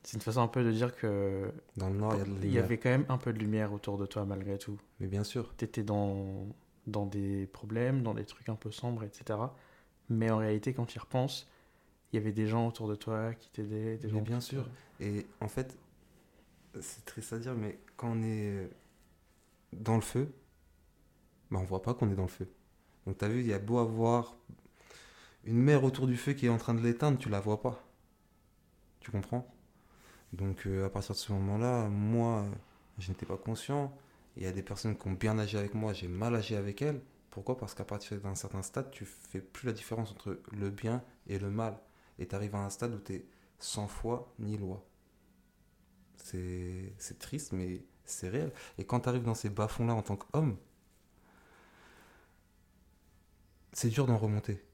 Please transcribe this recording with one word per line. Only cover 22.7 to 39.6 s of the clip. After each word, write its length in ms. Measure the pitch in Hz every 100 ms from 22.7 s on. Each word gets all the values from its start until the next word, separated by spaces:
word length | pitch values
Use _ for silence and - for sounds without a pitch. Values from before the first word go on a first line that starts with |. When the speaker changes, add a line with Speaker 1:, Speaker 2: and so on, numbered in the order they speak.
| _ _ _ -
Speaker 2:
Donc 100 | 95
t'as 120 | 104
vu, 100 | 120
il 80 | 120
y 60 |
a 60 | 98
beau 180 | 104 120
avoir 580 | 113 110 113 120 120 - - - - _ - - - - - -
une 160 | 110 117
mer 240 | 139 143
autour 220 | 131 135 131
du 100 | 120
feu 160 | -
qui 120 | 139 120
est 20 |
en 80 | 113
train 160 | 117
de 80 | 117
l'éteindre, 360 | 117 117 151 127
tu 120 | 110
la 100 | 101
vois 220 | 104 107
pas. 200 | 127 107 - _ _ _ _ _ _ _ _ _ - _
Tu 100 | -
comprends ? 400 | 104 98 120 127 - - _ _ - - - -
Donc, 340 | 90 98 92
euh, 220 | 98 95 98
à 20 |
partir 240 | 101 -
de 60 | 101
ce 120 | -
moment-là, 560 | 98 98 104 120 123 107
moi, 500 | 101 104 117 117 113
euh, 120 | 101 98 - - - -
je 140 | 92
n'étais 160 | 92 -
pas 100 | 95
conscient. 580 | - 113 - 143 139 139 - - -
Il 80 | -
y 40 | 92
a 40 |
des 120 | 95
personnes 340 | 92 98 110 104
qui 100 | 95
ont 60 |
bien 240 | 92 107 110
agi 200 | 104 104
avec 160 | 101
moi, 200 | 107 107
j'ai 140 | 95 90
mal 280 | 90 117
agi 200 | 117 101
avec 260 | 104 101 98
elles. 200 | 147 143 - - -
Pourquoi ? 280 | - 101 -
Parce 160 | 101
qu'à 120 | -
partir 340 | - 104 - 104
d'un 140 | 98
certain 260 | 95 101 95
stade, 300 | 92 - 135
tu 140 | -
fais 360 | 101 - - 95
plus 240 | - -